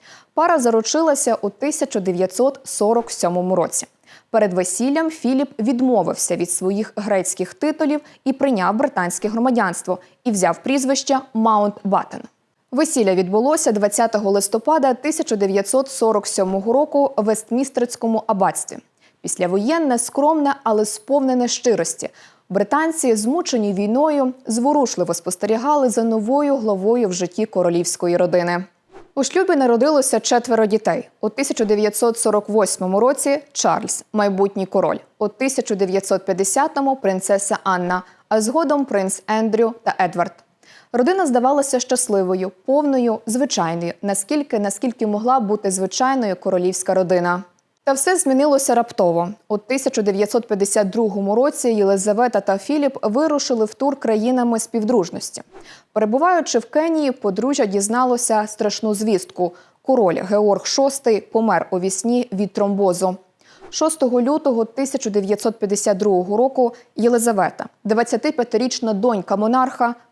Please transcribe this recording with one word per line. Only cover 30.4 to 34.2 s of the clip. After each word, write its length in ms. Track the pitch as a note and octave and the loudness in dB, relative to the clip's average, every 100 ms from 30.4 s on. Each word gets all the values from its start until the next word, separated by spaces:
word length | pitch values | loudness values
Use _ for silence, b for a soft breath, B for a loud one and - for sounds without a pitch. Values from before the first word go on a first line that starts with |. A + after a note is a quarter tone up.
| A#3+ A3+ A3 | 2 2 2
дітей. 440 | G#3+ - E3 - _ | 2 0 -2 -4 _
У 80 | G#3+ | -6
тисяча 360 | - C#4 - G#3+ | -4 -4 -2 0
дев'ятсот 520 | G#3 G#3+ G#3 A#3 A3+ | 2 0 2 0 0
сорок 320 | A3 G#3 G#3 | 0 0 0
восьмому 500 | G#3+ F#3+ - F#3 G3 | 0 0 0 -2 2
році 400 | B3 C#4+ C#4+ C#4+ - | 2 2 0 -2 -4
Чарльз, 540 | - G3 D#3+ F#3 - - | -4 0 0 -2 -8 -6
майбутній 520 | G#3+ | -2